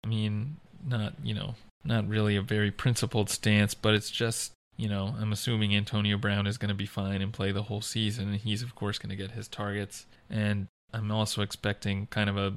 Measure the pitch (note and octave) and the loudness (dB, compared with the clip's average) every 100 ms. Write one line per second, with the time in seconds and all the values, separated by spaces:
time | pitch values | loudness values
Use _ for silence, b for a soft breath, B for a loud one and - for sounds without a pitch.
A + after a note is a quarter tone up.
0 | A2 A2+ G#2+ G#2+ B2+ D#3 - - D3 A#2+ | -2 0 0 0 -4 -8 -14 -10 -2 -2
1 | G#2+ - A2+ G#2+ G2 A2 - _ - A2+ | -2 -4 -4 -4 -4 -8 -14 _ 0 0
2 | G#2 G#2+ G#2+ G2+ G2 G#2+ G#2 - B2+ A#2 | 2 2 4 4 2 2 2 2 2 4
3 | C3 A2+ G2+ - A2 G#2 G2+ - A2 G#2+ | 2 2 2 2 4 6 6 4 4 4
4 | - - A#2 A#2 - - _ - A2 G2+ | 2 -2 -2 -2 -6 -10 _ -6 -2 0
5 | G2 A2+ G#2+ G#2 - A2+ G#2 G#2 G2+ G#2+ | -2 -2 -2 0 0 2 4 4 2 0
6 | G#2 G2+ G#2 G2+ G2+ G#2 G#2 G2 G2 - | 2 2 2 2 0 0 -2 -2 -4 -4
7 | G2 G2 G2 - G2 G2 G#2 G#2 G#2 A2+ | -2 0 -2 0 0 0 -2 -4 -2 0
8 | G#2+ A2 G2 G#2 A2 G#2 A#2+ - G#2 G2+ | 0 0 -2 -2 -2 -4 -4 -4 -4 -4
9 | G#2 G2 F#2+ A2 G#2 - G#2 G2+ G2+ - | -6 -8 -8 -8 -10 -6 -4 -4 -6 -10
10 | - B - G#2+ G#2 G2+ F#2+ _ _ A2 | -18 B -6 -2 0 0 -4 _ _ -6
11 | G#2+ A2 G#2+ - G2+ - G#2 G2+ G2+ G2 | -2 0 0 0 -2 -2 -2 -2 -2 -2
12 | G2+ - G2+ G2+ G2 | -2 0 0 2 -2